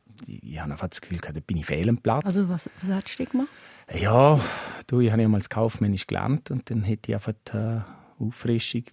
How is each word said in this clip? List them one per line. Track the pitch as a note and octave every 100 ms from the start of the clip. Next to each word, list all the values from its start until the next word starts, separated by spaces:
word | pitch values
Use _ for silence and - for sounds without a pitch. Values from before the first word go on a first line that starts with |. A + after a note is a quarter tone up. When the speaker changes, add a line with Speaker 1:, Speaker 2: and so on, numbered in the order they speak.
| _ - -
Speaker 1:
ich, | -
ich | A1 D#2
habe | D2
einfach | C#2+ F#2
das | -
Gefühl | - E2+
gehabt, | - D2+
dort | -
bin | E2+
ich | D2+
fehl | D2 G#2
am | A#2
Platz. | A#2+ B2+
Speaker 2:
Also | F#3+ F#3 F#3
was, | F3 - -
was | F#3 F#3+
hättest | - -
du | B3+
gemacht? | B3+ C#4+ - - - -
Speaker 1:
Ja, | F2 G2+ A#2+ C#3 D3 F#2 - - - -
du, | B2
ich | A#2
habe | A2
ja | A2
mal | G#2
als | -
kaufmännisch | A2 A2 - G#2 F#2+ -
gelernt | F#2 G#2+ D3 -
und | B2+ -
dann | A#2
hätte | G2 G#2+ -
ich | A2
einfach, | - G#2+ -
äh, | G#2+ A2+ A2+ G2 - - -
Auffrischung, | A2+ - B2 A#2 - A#2 -